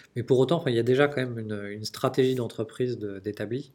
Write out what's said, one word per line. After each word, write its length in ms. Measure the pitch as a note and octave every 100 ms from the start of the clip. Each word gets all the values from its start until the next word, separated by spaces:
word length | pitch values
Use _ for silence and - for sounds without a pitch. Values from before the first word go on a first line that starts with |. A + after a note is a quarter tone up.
| -
Mais 80 | B2
pour 160 | A2 B2+
autant, 200 | C3 E3+
enfin, 120 | C#3
il 60 | A#2
y 20 |
a 60 |
déjà 240 | A#2 C3 C#3+
quand 120 | B2+
même 160 | B2+ A#2
une, 320 | A2 G#2 G2+
une 120 | G#2
stratégie 520 | G#2 - C3 C3+ C3 B2+
d'entreprise 600 | A2+ - A2 - B2 A2
de, 220 | G#2 G2
d'établie. 540 | G#2 G#2 G#2 B2 -